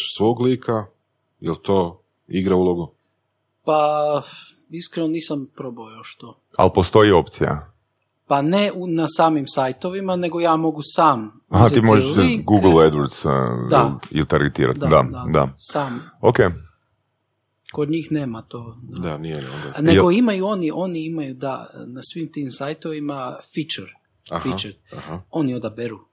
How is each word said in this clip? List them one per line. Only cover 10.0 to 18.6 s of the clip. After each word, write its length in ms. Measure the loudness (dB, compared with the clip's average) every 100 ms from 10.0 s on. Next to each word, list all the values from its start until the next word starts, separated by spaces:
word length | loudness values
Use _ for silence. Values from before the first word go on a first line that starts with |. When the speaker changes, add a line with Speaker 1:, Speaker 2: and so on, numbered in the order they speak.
| -4 -4
Speaker 2:
nego 240 | -4 -2
ja 160 | 0 2
mogu 260 | 0 -4 -4
sam 560 | 2 2 2 -4 -16 _
Speaker 3:
Aha, 160 | 6 6
Speaker 2:
uzeti 160 | 6
Speaker 3:
ti 40 | 6
možeš 280 | 6 4 2
Speaker 2:
link. 280 | 2 0 2
Speaker 3:
Google 260 | 4 6
AdWords, 540 | 8 6 4 -4 -4 -2
a, 420 | 0 -2 -4 0
Speaker 2:
Da. 300 | 2 2 -4 -6
Speaker 3:
ili 140 | -4 0
targetirati. 520 | 0 0 0 -2 0
Speaker 2:
Da, 80 | 2
Speaker 3:
Da, 160 | 4
Speaker 2:
da, 220 | 2 -4 -2
Speaker 3:
da. 200 | 0 0 -4
Speaker 2:
sam. 540 | -8 -6 -6 -10 -16 _
Speaker 3:
Ok. 140 | 2 4 0 -2 -14 _ _ _ _ _ _ _ _ _ -10
Speaker 2:
Kod 200 | -6 -2
njih 180 | -4 -4
nema 320 | -4 -4 -8
to, 340 | -12 -16